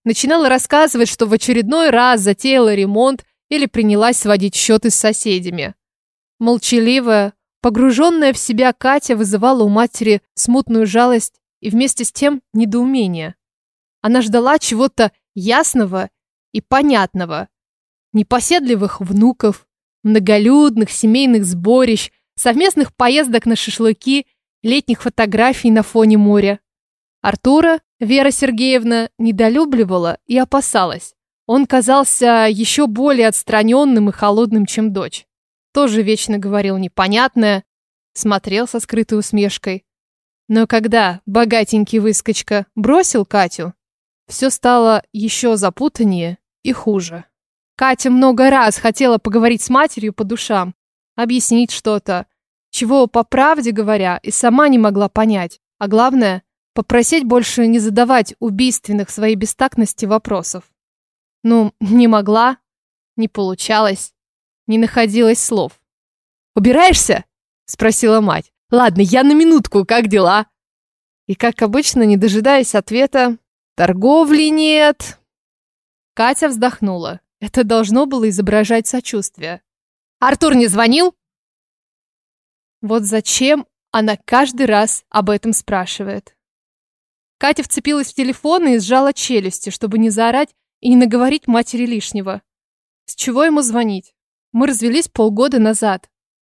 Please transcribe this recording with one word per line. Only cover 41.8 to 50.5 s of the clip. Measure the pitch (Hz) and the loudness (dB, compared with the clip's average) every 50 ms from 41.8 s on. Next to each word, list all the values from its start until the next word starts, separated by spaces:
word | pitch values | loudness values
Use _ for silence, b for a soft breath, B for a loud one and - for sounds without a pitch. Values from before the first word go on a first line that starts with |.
| 208 - 226 220 | 0 0 -2 0
выскочка | 202 220 196 - - 233 208 - - - 208 202 196 _ _ | 0 0 -2 -2 -4 -4 -6 -6 -4 -4 -4 -4 -4 _ _
бросил | 220 208 247 294 370 359 - - 220 190 | -4 0 2 2 2 2 2 -2 -4 -4
Катю, | _ - 202 180 175 - - 160 180 - _ _ _ _ _ _ _ _ _ _ _ | _ 0 -2 -2 -2 -4 -10 -12 -12 -12 _ _ _ _ _ _ _ _ _ _ _
всё | - - 262 269 | -8 -4 -4 -4
стало | - - - 247 247 240 233 220 220 208 - _ | -4 0 0 2 2 4 4 2 2 0 -2 _
ещё | - 208 214 214 - - 247 233 220 | -10 -8 -6 -6 -4 -2 0 0 0
запутаннее | 196 202 185 - - 269 302 _ - 226 202 185 175 165 170 180 _ _ _ _ _ | 0 -2 -4 -4 -2 -4 -4 _ 0 0 0 0 -2 -4 -6 -8 _ _ _ _ _
и | - 262 | -6 -6
хуже. | 240 - - 226 208 190 170 170 170 170 - _ _ _ _ _ _ _ _ _ _ | -6 -4 -2 -2 -2 -2 -4 -8 -14 -16 -20 _ _ _ _ _ _ _ _ _ _
Катя | - - 262 254 - - 254 | -4 -2 -2 -2 -2 0 0
много | 247 254 262 262 240 240 262 269 | 2 4 4 2 4 4 4 4
раз | 277 262 233 214 - - | 4 4 2 2 0 0
хотела | - 226 214 - 269 247 226 214 | -2 -4 0 2 2 2 2 0
поговорить | - 220 202 233 220 233 240 208 | -2 -2 0 2 2 2 0 0
с | - - | -2 0
матерью | 254 277 311 311 - 220 214 214 | 2 2 2 0 -2 -6 -8 -8
по | 196 - | -6 -6
душам, | 214 190 233 - - - | -8 -6 -6 -8 -6 -4